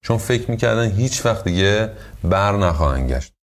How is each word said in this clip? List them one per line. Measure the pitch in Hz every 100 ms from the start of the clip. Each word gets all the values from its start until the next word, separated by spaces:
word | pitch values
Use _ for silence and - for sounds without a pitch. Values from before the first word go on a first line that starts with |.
چون | - 113
فکر | - 120 120
می‌کردن | 113 120 113 117
هیچ | 101 131 - 120
وقت | 107
دیگه | 92 87 98 104 110 - - -
بر | 85 95 101 101
نخواهند | 92 78 73 65 65
گشت. | 65 - _